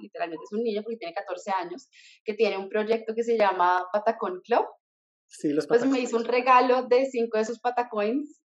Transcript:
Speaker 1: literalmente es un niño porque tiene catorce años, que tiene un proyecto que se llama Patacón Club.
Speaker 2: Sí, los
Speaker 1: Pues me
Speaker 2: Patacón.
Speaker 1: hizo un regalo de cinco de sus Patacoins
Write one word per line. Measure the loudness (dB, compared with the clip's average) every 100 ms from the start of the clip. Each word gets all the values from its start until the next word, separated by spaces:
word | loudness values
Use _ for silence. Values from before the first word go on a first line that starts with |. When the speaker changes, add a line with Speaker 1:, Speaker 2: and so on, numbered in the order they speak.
Speaker 1:
literalmente | -12 -8 -8 -8 -8
es | -4
un |
niño | -2 -4
porque | -6 -8
tiene | -8
catorce | -8 -8 -10 -4
años, | -4 -4 -10 -16 -20 -20 _
que | -8
tiene | 0 0 0
un | -4
proyecto | -4 0 -2 -2
que | -6
se | 0 2
llama | 2 4 2 2 0
Patacón | -2 -2 -2 -6 -8 0
Club. | 0 0 -8 _ _ _ _ _
Speaker 2:
Sí, | -6 -2
los | -2 2
Speaker 1:
Pues | 4
me | 4
Speaker 2:
Patacón. | 0
Speaker 1:
hizo | 0 -2
un |
regalo | 0 0 6 6 6 2 4
de | 2 2
cinco | 0 0 0
de |
sus | -2 -2
Patacoins | -4 -2 -4 -2 -2 -2 -6 -14 _